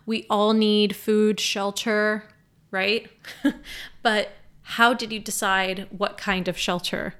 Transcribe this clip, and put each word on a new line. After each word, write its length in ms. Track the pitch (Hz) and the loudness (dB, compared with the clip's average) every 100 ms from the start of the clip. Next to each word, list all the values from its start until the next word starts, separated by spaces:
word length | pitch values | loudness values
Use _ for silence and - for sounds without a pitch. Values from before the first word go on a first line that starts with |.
we 200 | - 226 - | -4 -4 0
all 240 | 208 214 | 2 4
need 420 | 220 214 208 208 | 4 4 4 2
food, 440 | 196 - 214 214 214 | 0 2 4 4 2
shelter, 880 | - 208 196 202 233 208 214 214 - _ _ _ - | -2 -2 -4 -4 0 2 2 -2 -6 _ _ _ -8
right? 400 | 190 196 220 - _ - - | -4 -2 -2 -6 _ -20 -2
<laughs> 100 | 269 - - - - - | -2 -2 -12 -16 -16 -4
But 260 | 233 214 - - - - | 0 0 -2 -10 -20 -20
how 300 | - - 233 | -6 4 4
did 180 | 226 220 | 4 -4
you 80 | 220 | -8
decide 680 | 208 - 202 190 190 185 196 | -8 -4 0 0 0 -4 -8
what 260 | 185 202 - | -4 -4 -4
kind 300 | - 185 180 | -4 -2 -2
of 100 | 170 | -4
shelter? 580 | - 180 - - 196 | -2 -2 -2 -6 -6